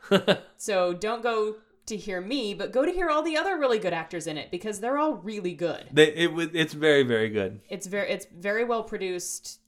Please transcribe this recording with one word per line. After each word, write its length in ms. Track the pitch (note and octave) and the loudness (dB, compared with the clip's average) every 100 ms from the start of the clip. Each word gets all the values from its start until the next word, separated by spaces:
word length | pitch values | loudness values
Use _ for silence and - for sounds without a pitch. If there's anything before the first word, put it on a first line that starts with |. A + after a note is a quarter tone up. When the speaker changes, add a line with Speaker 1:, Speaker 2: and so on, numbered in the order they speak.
| - | 2
Speaker 1:
<laughs> 300 | G3 - F3+ - - | 2 4 0 -2 -10
Speaker 2:
So 360 | - F#3+ F3+ | -2 2 2
don't 280 | F3 G#3 A#3 | 0 -4 -2
go 360 | A#3 A3 G#3+ G#3+ _ _ - | 0 0 -2 -4 _ _ -10
to 80 | G#3 | -8
hear 240 | G3+ F3+ | -6 -6
me, 340 | F#3+ C#4 G#3 | -4 -4 -4
but 180 | F#3+ G3+ | -4 -2
go 100 | B3 E4 | 0 0
to 60 | |
hear 180 | F#4 E4+ | 2 2
all 120 | D4+ | 2
the 140 | D#4+ D#4 | 0 0
other 200 | F#4 F4 | 0 0
really 220 | C4 A3 | 2 2
good 140 | F#3 | 0
actors 340 | E3 E3 F3 D#3+ | -4 -4 -8 -6
in 100 | D3+ | -8
it 140 | - | -6
because 280 | F3+ G#3+ G3 | -8 -6 -6
they're 160 | A#3 C#4+ | -2 0
all 160 | D#4 | 0
really 400 | G#3+ F#3 G#3 F3+ | -2 -6 -6 -6
good. 340 | D#3 E3+ C3+ - | -2 -4 -4 2
Speaker 1:
They, 200 | C#3 D#3 | 6 6
it 200 | D#3 E3+ | 6 2
wa-, 140 | D#3+ D#3+ | 2 -2
it's 200 | E3+ D#3 | 0 -2
very, 300 | D3+ D#3 C#3+ | 2 6 6
very 260 | B2 A2+ A2 | 6 4 2
good. 320 | G#2+ F#2+ G#2+ - | 0 -2 -4 -10
Speaker 2:
It's 180 | F#3+ F3+ | -10 -6
ver-, 120 | G3+ | -4
it's 220 | G3 F#3+ - | -2 -4 -8
very 380 | E3+ G3 G#3+ A#3+ | -8 -2 0 0
well 180 | A3+ | -2
produced. 760 | A3 G3+ F#3 F3+ - - - - | -4 -6 -4 -4 -6 -10 -12 -18